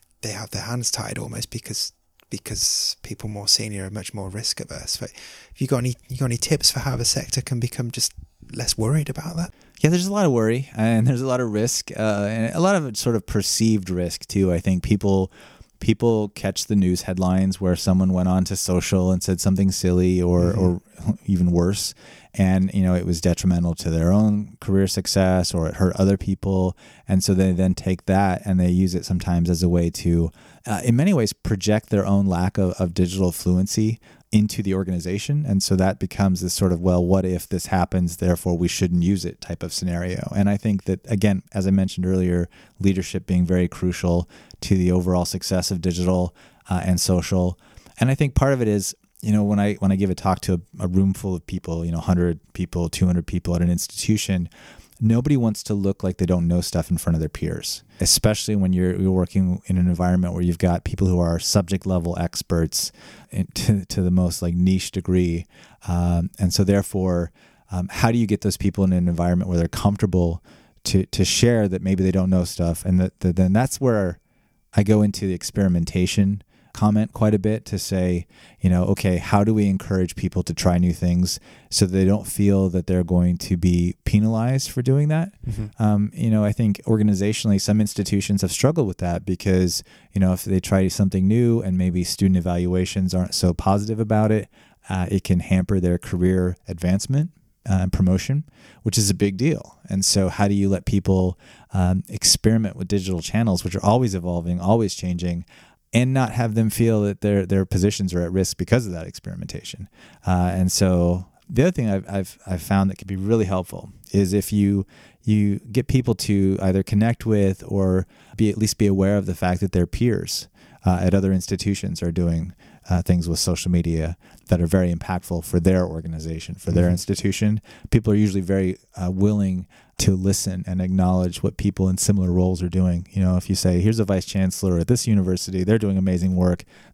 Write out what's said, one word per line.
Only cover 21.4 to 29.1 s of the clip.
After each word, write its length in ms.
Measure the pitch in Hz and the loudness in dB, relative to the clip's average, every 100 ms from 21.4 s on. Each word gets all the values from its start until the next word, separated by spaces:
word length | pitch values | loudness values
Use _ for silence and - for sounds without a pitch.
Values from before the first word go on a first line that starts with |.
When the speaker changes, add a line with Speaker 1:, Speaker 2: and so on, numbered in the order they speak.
| 87 | 2
Speaker 2:
worse. 420 | 87 87 101 - - - - - | 2 2 0 -6 -10 -20 -20 -10
And, 380 | - 95 95 95 | 0 2 2 0
you 100 | 98 | 0
know, 120 | 92 90 | 2 2
it 100 | 87 | 0
was 140 | 85 | 0
detrimental 560 | 92 85 90 87 87 82 | 0 0 2 2 0 -2
to 140 | 85 | -2
their 220 | 80 82 | 0 2
own 420 | 101 107 104 104 - | 4 4 0 -4 -10
career 260 | - 98 98 | -2 0 2
success 640 | - 92 - 92 92 90 | -2 -2 0 2 2 0
or 140 | 87 80 | -2 -4
it 80 | - | 0
hurt 200 | 92 - | 0 2
other 180 | 95 98 | 2 2
people. 600 | - 95 101 95 92 - - - - | 0 -4 -2 0 0 -4 -14 -14 -2
And 160 | 95 | 0
so 100 | 92 | 2
they 180 | 95 95 | 2 2
then 220 | 90 92 | 2 0
take 320 | 90 - 92 - | 0 -2 -4 0
that 380 | 95 98 87 104 | 2 2 0 0
and 140 | 92 | 2
they 100 | 90 | 2
use 260 | 90 95 87 | 4 2 0
it 80 | |
sometimes 460 | - | -4